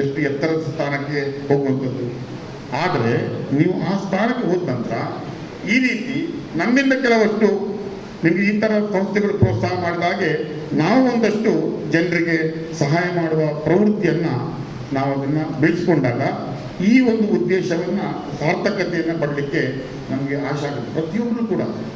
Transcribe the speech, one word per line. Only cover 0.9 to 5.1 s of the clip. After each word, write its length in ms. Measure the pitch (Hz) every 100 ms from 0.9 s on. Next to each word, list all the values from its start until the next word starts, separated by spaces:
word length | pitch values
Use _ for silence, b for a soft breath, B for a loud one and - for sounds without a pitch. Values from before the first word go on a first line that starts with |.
| 139 139 143 139 - -
ಹೋಗುವಂಥದ್ದು. 840 | 143 135 127 127 123 123 - - - - - - 139
ಆದರೆ 400 | 180 151 113 - - - - 139
ನೀವು 260 | 180 -
ಆ 240 | 165 196 -
ಸ್ಥಾನಕ್ಕೆ 420 | 190 233 247 175
ಹೋದ 200 | 180 156
ನಂತರ 280 | 139 110 - -